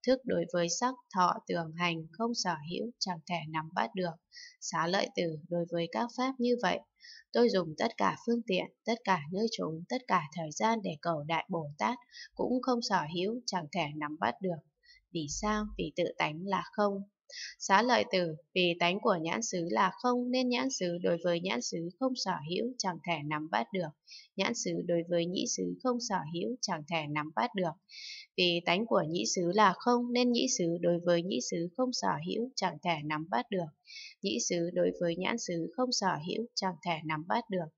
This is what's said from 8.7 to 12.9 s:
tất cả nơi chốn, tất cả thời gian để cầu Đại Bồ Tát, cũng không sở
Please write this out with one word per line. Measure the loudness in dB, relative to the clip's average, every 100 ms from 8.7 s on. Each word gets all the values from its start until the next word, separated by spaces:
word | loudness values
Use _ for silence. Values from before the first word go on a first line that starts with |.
| _ -4
tất | -2
cả | 2 0 0
nơi | -2 -2
chốn, | -2 -4 -4 -4
tất | -6 0
cả | 0 0
thời | -6 -6
gian | 0 0 0
để | -2 -4
cầu | -2 -2
Đại | 0 -2 0
Bồ | -4 -4 -2
Tát, | -2 -2 -10 -18 -18 -4
cũng | 0 0
không | 0 0
sở | 2